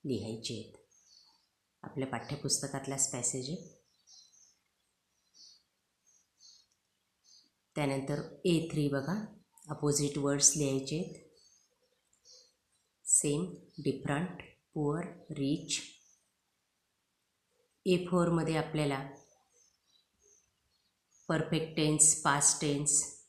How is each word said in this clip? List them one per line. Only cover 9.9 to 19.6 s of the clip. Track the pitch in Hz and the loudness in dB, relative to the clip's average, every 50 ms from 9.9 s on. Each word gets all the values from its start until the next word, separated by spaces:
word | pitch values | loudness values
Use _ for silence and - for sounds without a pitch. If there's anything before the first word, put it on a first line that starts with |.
| 147 147 147 143 143 147 | 2 2 2 0 -2 0
वर्ड्स | 139 139 143 143 143 - - | 0 2 2 4 4 4 4
लिहायचे | 156 143 139 135 135 135 - 151 | 4 0 0 0 -2 -2 -4 -4
आहेत. | 160 190 - - - - - _ - _ _ _ _ _ _ _ _ _ _ _ _ _ _ _ _ _ - - - - _ _ _ _ _ _ _ _ _ _ _ _ | -4 -6 -6 -10 -16 -20 -20 _ -20 _ _ _ _ _ _ _ _ _ _ _ _ _ _ _ _ _ -20 -20 -20 -20 _ _ _ _ _ _ _ _ _ _ _ _
सेम, | - - - - 151 143 156 185 180 - - - - _ - | 2 2 4 4 2 2 2 -2 -4 -6 -14 -20 -16 _ -4
डिफरंट, | 143 143 131 - - - 143 147 180 180 - - - - - _ _ _ _ | -2 -2 -2 -2 -2 -2 0 0 -2 -4 -6 -12 -16 -18 -20 _ _ _ _
पुअर, | 160 151 143 143 165 175 - - - - - | -2 0 0 0 -2 -4 -8 -10 -16 -14 -12
रिच. | 156 147 135 139 151 - - - - - - - - - _ _ _ _ _ _ _ _ _ _ _ _ _ _ _ _ _ _ _ _ _ _ _ _ _ _ _ _ _ _ _ _ _ _ _ _ _ | -6 -2 0 0 0 -2 -2 -6 -6 -6 -6 -10 -18 -20 _ _ _ _ _ _ _ _ _ _ _ _ _ _ _ _ _ _ _ _ _ _ _ _ _ _ _ _ _ _ _ _ _ _ _ _ _
ए | - 180 175 180 | 2 2 2 2
फोरमध्ये | 175 180 180 170 170 170 165 160 160 160 | 2 2 4 4 4 2 2 2 2 0
आपल्याला | 156 151 160 - 151 151 143 139 135 143 139 - - - _ _ _ _ _ _ _ | 0 -2 0 -2 0 0 0 0 -2 -6 -10 -14 -18 -20 _ _ _ _ _ _ _